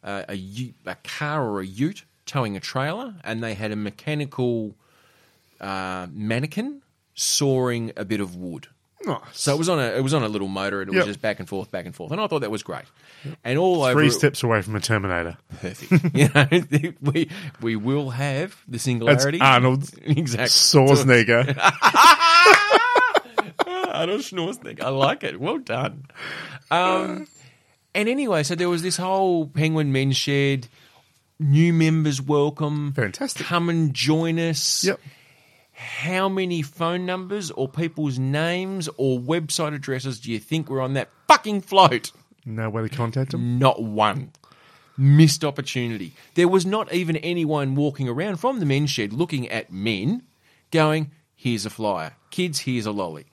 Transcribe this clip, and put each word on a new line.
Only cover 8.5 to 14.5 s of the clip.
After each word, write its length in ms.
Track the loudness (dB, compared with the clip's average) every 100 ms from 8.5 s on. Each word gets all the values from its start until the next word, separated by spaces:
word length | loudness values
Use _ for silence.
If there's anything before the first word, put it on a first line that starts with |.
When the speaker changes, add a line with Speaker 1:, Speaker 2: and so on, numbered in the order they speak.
| -12 -16 _ _ _ -8
Speaker 2:
Nice. 140 | -8 -8
Speaker 1:
So 200 | -6 -2
it 60 | 0
was 100 | 0
on 80 | 0
a, 100 | 0 0
it 60 |
was 140 | 0 0
on 80 |
a 40 | 0
little 200 | -2 -4
motor, 340 | -4 -4 -4
and 80 | -2
it 20 |
was 100 | 0
Speaker 2:
Yep. 60 | 0
Speaker 1:
just 140 | -2
back 180 | -4 -6
and 80 | -8
forth, 220 | -10 -8
back 160 | -10 -10
and 100 | -14
forth. 160 | -10
And 80 | -6
I 60 | -4
thought 120 | -4
that 100 | -4
was 120 | -6
great. 200 | -8 -12 -12 _ _ -18
Speaker 2:
Yep. 140 | -16 -12 -4
Speaker 1:
And 140 | 0
all 240 | 2 2 2
Speaker 2:
Three 140 | 4 4
Speaker 1:
over 40 |
Speaker 2:
steps 300 | 4 2 2
away 180 | 0